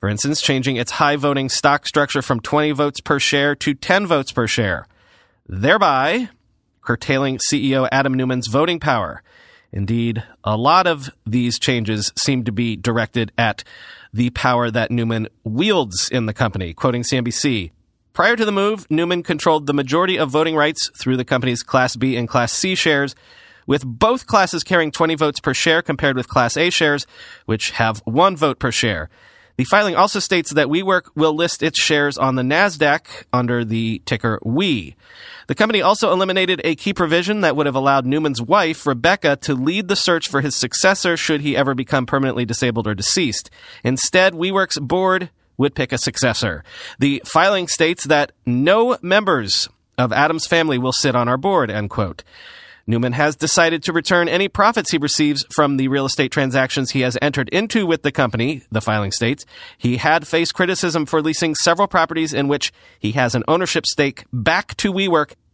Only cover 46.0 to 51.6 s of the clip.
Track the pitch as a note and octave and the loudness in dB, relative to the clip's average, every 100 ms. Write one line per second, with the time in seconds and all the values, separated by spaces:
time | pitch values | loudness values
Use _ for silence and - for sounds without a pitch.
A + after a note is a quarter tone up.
46 | - - B2+ G#2+ G#2+ D#2 - - - - | -4 0 0 0 -4 -6 -14 -18 -18 -2
47 | C#3 C#3 - D#3+ F#3 G3 E3+ - D#3+ F3 | 0 0 0 4 4 2 -2 0 0 0
48 | C#3 D3+ C#3+ _ - B2 D3+ G#3+ A#3+ B3 | 0 2 2 _ -2 0 4 4 4 0
49 | F3 G3 G3 C#3+ G2+ - - _ _ - | 0 0 2 0 0 -2 -4 _ _ -2
50 | B2 A2 D3+ D#3+ - E3+ D#3+ B2+ B2+ - | 0 2 2 0 0 2 2 0 -2 0
51 | C#3+ B2 A#2+ B2+ G3 F#3 | 0 0 0 0 2 0